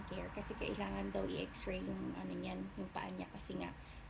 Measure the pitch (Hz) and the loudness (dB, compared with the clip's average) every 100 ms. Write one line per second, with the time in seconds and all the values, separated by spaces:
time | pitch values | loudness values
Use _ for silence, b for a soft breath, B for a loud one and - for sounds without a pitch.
0 | 196 185 180 - - 214 - - 196 196 | 0 -2 -2 -2 -2 0 0 2 2 2
1 | 196 196 190 185 185 - - 92 95 190 | 2 4 4 2 0 0 0 2 2 2
2 | - - 185 180 185 185 190 202 185 - | 2 0 0 0 0 0 -2 -2 -2 0
3 | 196 185 180 208 - 190 180 - B B | -2 -2 -2 -4 -4 0 -2 -4 B B
4 | B | B